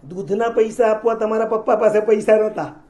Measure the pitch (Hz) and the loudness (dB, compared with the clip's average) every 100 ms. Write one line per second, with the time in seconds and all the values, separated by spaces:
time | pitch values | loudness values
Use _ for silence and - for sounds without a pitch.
0 | 143 180 160 208 233 233 220 226 226 214 | -14 -12 -6 -2 -2 0 -2 2 0 2
1 | 226 226 220 220 220 220 - 220 220 208 | 0 -2 -2 -2 -2 -2 0 2 2 2
2 | 208 208 - 214 214 196 147 - | 2 0 4 2 2 -4 -10 -12